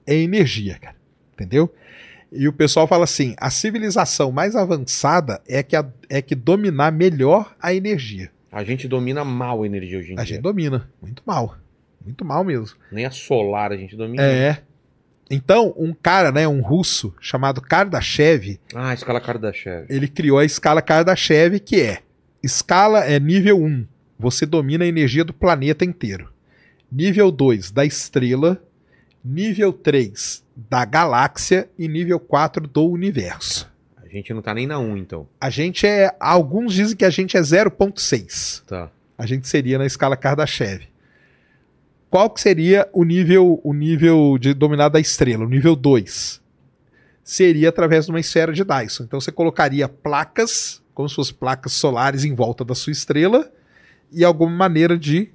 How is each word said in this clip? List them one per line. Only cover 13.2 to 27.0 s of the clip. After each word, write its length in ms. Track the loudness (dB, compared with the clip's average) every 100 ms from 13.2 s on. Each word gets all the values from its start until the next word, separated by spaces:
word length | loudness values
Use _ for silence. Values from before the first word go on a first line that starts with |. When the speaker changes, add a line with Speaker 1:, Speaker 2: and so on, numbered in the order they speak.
| -4 -2 0 -2 -4
Speaker 2:
a 60 | -6
gente 180 | -12
domina. 280 | -12 -8 0
Speaker 1:
É. 400 | 0 2 0 -2 _ _ _ _ _ _ -8
Então, 440 | -4 2 4 2 -2
um 160 | -6
cara, 400 | -2 2 4 4
né, 160 | 2 0
um 140 | 0
russo 500 | 0 0 0 -4 -8 -12
chamado 400 | -8 -4 -4 -4
Kardashev, 1000 | -2 0 0 -2 -4 2 4 2 -2 -12 -14
Speaker 2:
Ah, 140 | -10 -6
a 40 |
escala 260 | -6 -4 -4
Kardashev. 640 | -4 -6 -6 -8 -10 -12 -6
Speaker 1:
ele 180 | -4 -4
criou 300 | -2 2 4
a 60 | 4
escala 340 | 0 2 2
Kardashev, 800 | 2 2 2 0 2 4 4 2
que 220 | 0 0
é: 160 | 0 -4 -14 _ _ _
escala 640 | -6 -4 0 4 6 4
é 160 | 4 2
nível 420 | 2 4 4 4
um, 220 | 2 -2 -6 _ _ -4
você 280 | -4 -2 0
domina 380 | 0 0 0
a 40 | 0
energia 340 | 2 2 0
do 120 | -2
planeta 500 | 0 0 2 0 0
inteiro. 480 | -2 -4 -8 -10 -14 _ _ _ _ _ _
Nível 400 | -4